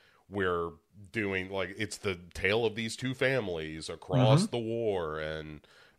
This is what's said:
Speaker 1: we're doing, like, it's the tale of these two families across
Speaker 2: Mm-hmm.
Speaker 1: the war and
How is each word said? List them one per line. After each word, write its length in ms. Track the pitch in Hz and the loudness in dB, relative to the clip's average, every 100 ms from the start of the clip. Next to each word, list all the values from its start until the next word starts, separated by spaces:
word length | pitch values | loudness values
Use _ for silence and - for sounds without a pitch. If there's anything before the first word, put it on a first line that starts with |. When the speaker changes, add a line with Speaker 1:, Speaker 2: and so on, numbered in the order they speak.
| _ _ - | _ _ -8
Speaker 1:
we're 420 | 101 95 87 85 80 _ 98 98 | -2 0 0 -2 -6 _ -20 -10
doing, 400 | 113 101 95 92 | -4 -2 -2 -2
like, 240 | 98 92 95 | -4 -4 -4
it's 200 | 107 - | -6 -4
the 180 | 101 90 87 | -4 -4 -8
tale 320 | - 95 107 117 | -2 2 2 2
of 80 | 104 | 0
these 200 | 113 - | -6 -4
two 180 | 127 | -6
families 760 | 131 131 131 101 85 78 80 78 | 0 2 2 0 -4 -6 -8 -10
across 540 | 82 - 92 110 147 | -10 0 4 8 8
Speaker 2:
Mm-hmm. 80 | 214 | 6
Speaker 1:
the 60 | 120 | 0
war 600 | 113 113 113 95 80 78 | -2 0 0 0 0 -2
and 420 | 78 78 78 76 - - - | -4 -6 -8 -12 -16 -20 -20